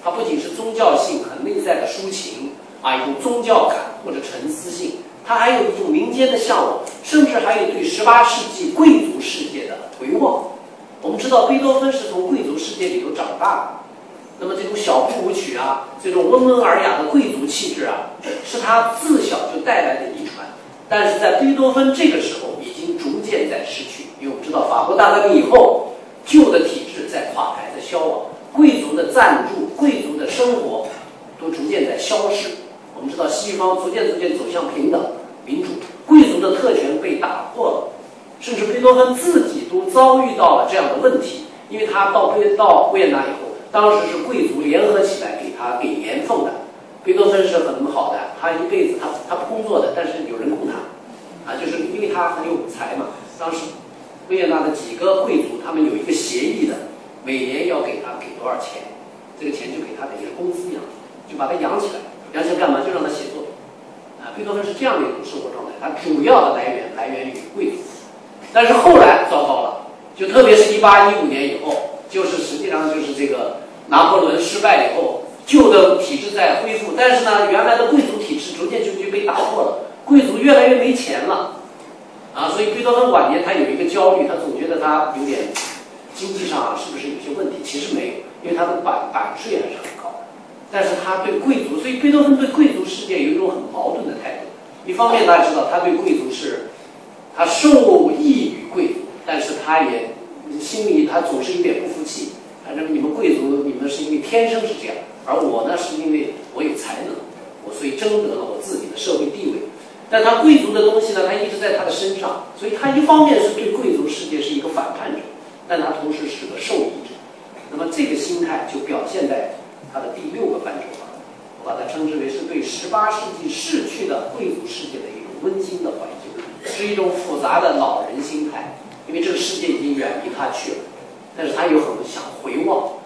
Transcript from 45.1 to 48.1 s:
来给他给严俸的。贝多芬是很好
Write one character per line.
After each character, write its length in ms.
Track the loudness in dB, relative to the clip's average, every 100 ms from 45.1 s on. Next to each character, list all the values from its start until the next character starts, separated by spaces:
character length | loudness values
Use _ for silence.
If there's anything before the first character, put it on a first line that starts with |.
| -2
来 140 | -6 -8
给 80 | -10 -8
他 180 | -6 -4
给 140 | -4 -6
严 300 | -6 -6 -2
俸 200 | -2 -2
的。 60 | -6 -14 -18 -20 -12 -2
贝 80 |
多 140 | 4 4
芬 180 | 4 2
是 120 | 0
很 260 | -2 -4 -4
好 260 | -2 -2